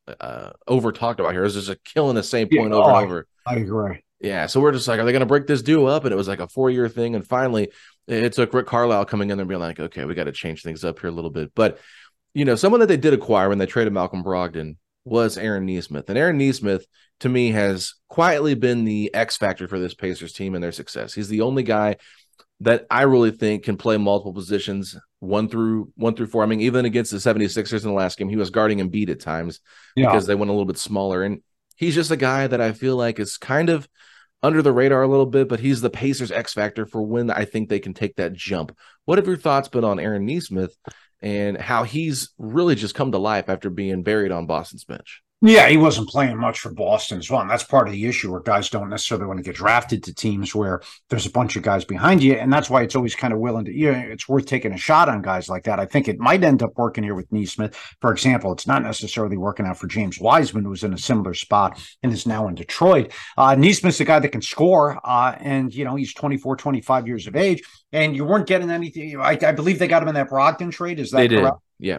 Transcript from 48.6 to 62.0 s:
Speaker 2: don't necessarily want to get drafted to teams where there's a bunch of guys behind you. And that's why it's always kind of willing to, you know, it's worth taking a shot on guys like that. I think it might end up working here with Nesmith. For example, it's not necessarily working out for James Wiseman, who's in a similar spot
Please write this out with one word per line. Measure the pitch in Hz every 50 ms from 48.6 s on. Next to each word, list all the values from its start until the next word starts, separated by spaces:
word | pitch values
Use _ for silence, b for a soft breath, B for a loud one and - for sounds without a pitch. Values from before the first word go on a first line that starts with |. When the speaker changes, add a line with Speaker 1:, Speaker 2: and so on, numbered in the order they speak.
| 101 -
Speaker 2:
don't | - - 101 98
necessarily | 104 104 - - 120 101 101
want | 95 95 95
to | 90
get | 92 87
drafted | - 92 104 113 120 120 - 117 101 -
to | - 85
teams | - - 110 101 98 98 92 -
where | 107 104 98 90 90 B B B B _ -
there's | 135 113 95
a | -
bunch | - 123 127 113 -
of | 104 -
guys | - 101 95 87
behind | - 98 92 - 165 190 180
you. | 135 135 135
And | 113 113 131 135
that's | 151 143 -
why | 127 131 120
it's | - -
always | 131 123 117 -
kind | - - 123 113
of | 107
willing | 113 120 113 113 107
to, | - 95
you | 139 156 151
know, | 135 127
it's | 123 110 110 104 - -
worth | 135 139 135
taking | - 139 131 - 110
a | 95 87
shot | - - 156 156 170 156
on | 123 104 98
guys | 98 95 92 87 -
like | 95 90 -
that. | 113 104 98
I | 98 98
think | - 147 139 117
it | 101 -
might | 117 127 165 190 180
end | 165 139 127
up | 120 110 - -
working | 120 113 - - 107
here | 104 104
with | 92 90 -
Nesmith. | - 107 101 90 - - 107 104 B B B B B _
For | - 123
example, | 110 - - 131 131 113 95 95 90
it's | - - -
not | 135 139 123
necessarily | 110 110 - - 104 - 117 110 101 98
working | 95 90 101 101 - 107
out | 92 92 -
for | - 87
James | 90 107 104 95 87 -
Wiseman, | 90 110 131 165 151 - - 110 101
who's | 98 98 90 -
in | 104 92
a | 85
similar | - - 131 110 98 92 87
spot | - - - 107 104 98 92 B B B B B _